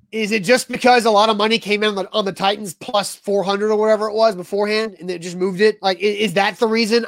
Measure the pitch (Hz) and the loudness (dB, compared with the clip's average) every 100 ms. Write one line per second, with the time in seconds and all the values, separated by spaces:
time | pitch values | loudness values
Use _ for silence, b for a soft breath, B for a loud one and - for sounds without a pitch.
0 | _ 220 208 220 175 247 - 247 247 247 | _ -6 -2 -2 2 2 0 0 4 6
1 | 226 202 226 208 214 214 190 208 214 196 | 6 4 4 2 0 0 0 0 0 -2
2 | 185 214 196 - 196 208 202 - - 214 | -4 -2 -4 -2 -2 -2 -8 -14 -4 -2
3 | 185 - - 202 185 202 214 214 220 214 | -2 -8 -4 -2 0 -2 0 0 2 2
4 | 214 214 226 180 170 202 208 214 220 190 | 0 0 0 0 -6 -4 -2 -2 -4 -8
5 | 180 175 175 175 190 180 214 208 190 180 | -10 -10 -10 -4 -4 2 0 2 -2 0
6 | 208 202 214 170 202 202 226 220 220 233 | -2 -2 -2 0 -2 0 0 0 2 0